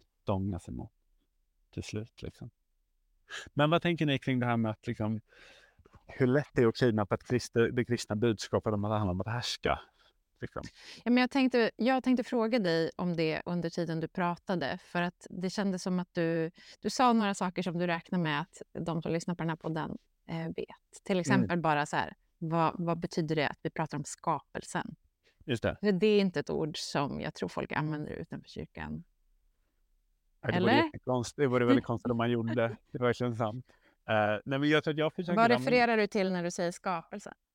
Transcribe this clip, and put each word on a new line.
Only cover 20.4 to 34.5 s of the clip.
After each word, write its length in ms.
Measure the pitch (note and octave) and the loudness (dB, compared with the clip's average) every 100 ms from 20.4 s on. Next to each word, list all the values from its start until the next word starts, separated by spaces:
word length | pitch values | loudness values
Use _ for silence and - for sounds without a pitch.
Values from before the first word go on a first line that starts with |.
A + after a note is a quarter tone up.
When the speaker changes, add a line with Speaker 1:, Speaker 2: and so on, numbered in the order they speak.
| E3 | -6
Speaker 2:
vet. 580 | - - - _ - | -8 -10 -12 _ -10
Till 120 | - F#3 | -2 0
Speaker 1:
Mm. 40 | |
Speaker 2:
exempel 380 | E3+ G3 A#2 F3 | 4 4 4 2
bara 280 | D#3+ D3 D3 | 2 2 0
så 100 | D3+ | -2
här, 180 | E2 - _ - | -2 -6 _ -8
vad, 360 | D#3+ E3 D#3 - | -2 2 2 0
vad 200 | E3 E3+ | -2 -2
betyder 380 | F3 - D#3 D#3 | -4 -2 0 0
det 120 | C3+ | 0
att 100 | - | -2
vi 80 | - | -6
pratar 280 | - D#3 D3 | -4 -6 -6
om 60 | |
skapelsen? 920 | - - F3 C#3+ - - - F3+ - - _ _ _ _ | -8 -6 -4 -4 -4 -12 -6 -8 -8 -12 _ _ _ _
Speaker 1:
Just 180 | - A#2 | -6 -2
det. 140 | F#2 - | -2 0
Speaker 2:
För 120 | G#3 | 0
det 140 | F3+ G#3+ | 2 4
är 140 | G#3 | 4
inte 200 | G3 D3 | 2 0
ett 100 | D#3 | -2
ord 280 | D3 D#3 - | -2 -2 -4
som 420 | - D3+ C#3+ - | -4 -2 -2 -4
jag 140 | D#3 | -8
tror 140 | - F#3 | -6 -6
folk 240 | - - | -4 -4
använder 400 | - D3+ D3+ D3+ | -2 -2 -4 -6
utanför 360 | - E3 - - | -8 -10 -14 -12
kyrkan. 560 | - D#3+ - - D#3 - _ _ _ _ _ _ _ _ _ _ _ _ _ | -14 -12 -10 -10 -10 -12 _ _ _ _ _ _ _ _ _ _ _ _ _
Speaker 1:
Ja, 100 | C#3 | -2
det 80 | - | 2
vore 100 | - | 4
Speaker 2:
Eller? 120 | C#4 | 4
Speaker 1:
jättekonstigt. 520 | D#4+ - - B2+ A#2 - | 4 -2 -2 -2 -2 0
Det 100 | C#3 | 2
vore 180 | B2 | 4
väldigt 200 | A#2+ C3+ | 6 4
konstigt 260 | - A#2+ A#2+ | 2 -2 -2
om 60 | A#2 | 0
man 140 | A#2 | 2
gjorde 240 | A#2 A2+ | 0 0
Speaker 2:
<laughs> 0 | |
Speaker 1:
det. 220 | A#2+ A2+ A2 _ | 0 0 -2 _
Det 60 | B2+ | -2
är 40 | |
verkligen 340 | B2 A2+ B2 A2+ | 0 0 -2 -2
sant. 300 | A2 B2 - _ _ _ - | -4 -6 -14 _ _ _ -2
Eh, 60 | A2 G#2 G#2+ | 2 2 0
nej, 140 | - | -2